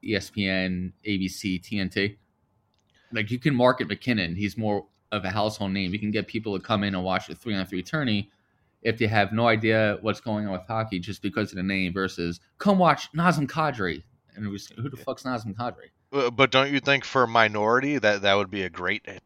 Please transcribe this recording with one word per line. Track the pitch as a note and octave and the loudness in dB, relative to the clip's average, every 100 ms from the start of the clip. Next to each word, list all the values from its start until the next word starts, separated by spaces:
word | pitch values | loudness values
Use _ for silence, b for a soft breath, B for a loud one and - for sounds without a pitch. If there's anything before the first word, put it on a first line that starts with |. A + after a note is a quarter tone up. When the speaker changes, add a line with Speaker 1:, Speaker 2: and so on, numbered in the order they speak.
Speaker 1:
E | - G#2 | -4 -4
S | - | -4
P | - G2 | -4 -2
N, | F#2+ F#2 F2+ F2+ - - | 0 0 -2 -6 -8 -4
A | G2 | -2
B | F#2 | -2
C, | - G#2 F2+ | -4 -4 -4
T | - G#2 | -4 -4
N | F#2+ | -2
T? | G2 G2+ G#2 _ _ _ _ _ _ _ _ _ | 0 -2 -4 _ _ _ _ _ _ _ _ _
Like, | A#2 G#2+ | -6 -4
you | B2 | -2
can | D#3 B2+ | 0 4
market | B2 - A2 | 4 4 -2
McKinnon. | G2+ - A2 E2+ F2 | -4 -2 0 0 -2
He's | G2+ A2 | -4 -2
more | G#2+ G2+ - _ _ | -2 -2 -4 _ _
of | G#2+ F#2+ | -4 -2
a | |
household | G#2 G#2+ G#2+ G2 | 0 -2 -2 -2
name. | G2 F#2 | -2 -2
You | G2+ | -2
can | G#2 | -2
get | G#2+ G2+ | -2 -4
people | A2+ A2 F#2+ | -6 -4 -4
to | |
come | - A2 | -2 0
in | G2+ | 0
and | F#2+ | -2
watch | F#2 F#2 - | 0 -2 -4
the | |
three-on-three | E2+ A#2+ G2 F2+ F2+ | -10 -6 -4 -4 -6
tourney | F#2 D#3 C3+ G#2 G2+ _ _ _ _ _ | -4 -2 0 0 -2 _ _ _ _ _
if | A2+ A2+ | -4 0
they | A2 | 2
have | G#2+ G2 | 2 2
no | A2 A#2 | 2 2
idea | A2 A2+ A2 G#2+ G#2 | 4 4 4 4 0
what's | G#2+ G#2 | -2 -4
going | - G#2+ G#2 | -4 -4 -4
on | |
with | F#2 - | -6 -4
hockey | A2 A2 G2 | -4 -4 -4
just | F#2 F#2+ | -6 -6
because | G2+ A2+ G2+ | -4 -2 -4
of | F#2+ | -2
the | |
name | F#2+ F#2+ F#2 | -2 0 0
versus, | F#2+ F#2+ - E2+ E2+ _ _ | -2 -4 -2 -4 -6 _ _
"Come | G3+ F#3+ | 2 4
watch | F3 - - | 4 4 -2
Nazem | D#3 F3 D3+ C3+ | 0 2 2 0
Kadri." | D#3 D#3 B2 F#2 D2 - _ _ - | -2 -2 -2 -4 -4 -10 _ _ -10
And | G#2 | -8
it | |
was, | G2 - | -8 -12
"Who | - C3+ | -10 -10
the | B2 | -8
fuck's | - B2+ | -10 -8
Nazem | C3 B2 A2 G2 | -6 -6 -6 -6
Kadri?" | A#2+ - - _ _ | -8 -8 -16 _ _
Speaker 2:
Uh, | C#3 B2 | 0 0
but | A#2+ C3 | 4 4
don't | C3 C#3 | 6 4
you | C#3+ | 2
think | C#3 C#3 A#2 | 2 2 2
for | C3+ | 2
a | A#2+ | 4
minority | A#2 A2 G#2 G#2+ B2 C#3 D3 | 6 4 4 2 2 2 2
that | G#2+ G2+ | 4 4
that | G2 G2 | 4 4
would | G2 | 2
be | G2+ | -2
a | F2+ | -4
great | E2 F2+ G#2+ - E2+ | -4 -4 -4 -6 -16